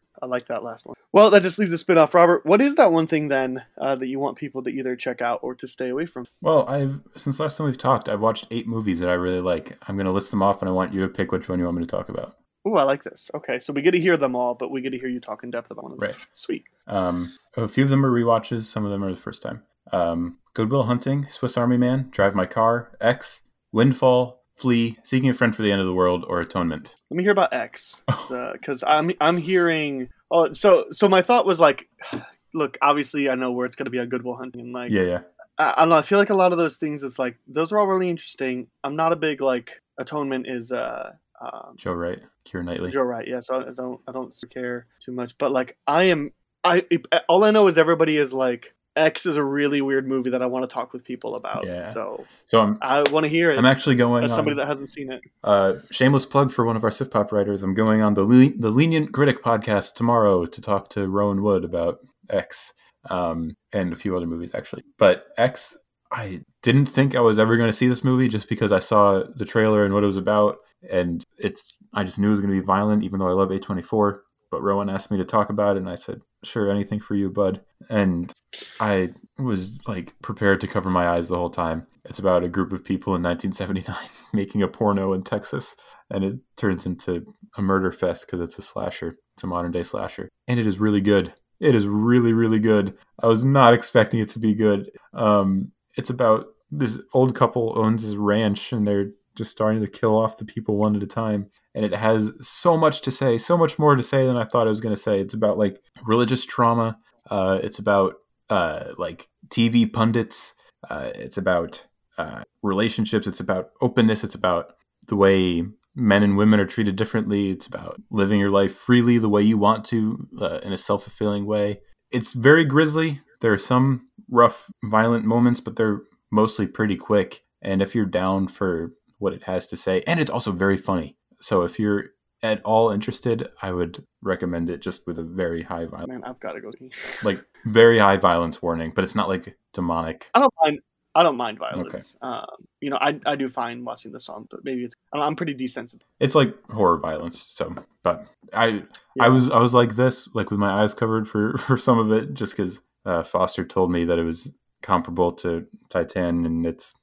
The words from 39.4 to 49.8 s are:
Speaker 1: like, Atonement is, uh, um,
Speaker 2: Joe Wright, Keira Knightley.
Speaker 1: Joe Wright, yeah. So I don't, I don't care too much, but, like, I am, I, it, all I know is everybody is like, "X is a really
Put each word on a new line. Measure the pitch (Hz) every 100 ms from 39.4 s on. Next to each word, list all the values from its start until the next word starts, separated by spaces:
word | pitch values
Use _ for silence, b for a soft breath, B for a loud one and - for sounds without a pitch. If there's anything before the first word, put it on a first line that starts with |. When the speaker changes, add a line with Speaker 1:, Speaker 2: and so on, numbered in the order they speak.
Speaker 1:
like, | 135 123 117 - _ -
Atonement | 131 151 139 131 123
is, | 123 117
uh, | 120 117 117 - - _ _
um, | 123 - - -
Speaker 2:
Joe | 98
Wright, | 87 85 - - _
Keira | - 92
Knightley. | 87 87 90
Speaker 1:
Joe | 135
Wright, | 127 117 -
yeah. | 123
So | 120 131
I | 123
don't, | 127 127 123 -
I |
don't | 131 123 - -
care | 127 123 123 120 _
too | -
much, | 123 120 -
but, | 143
like, | 135 127 - -
I | 151
am, | 185 160 143 - _ _
I, | 185 175 180
it, | 160 - 170 -
all | 180
I | 214
know | 214 196
is | 165
everybody | 160 165 160 151
is | 139
like, | 131 131 120 - _ _ -
"X | 156 156 180
is | 147
a |
really | 139 143 143 143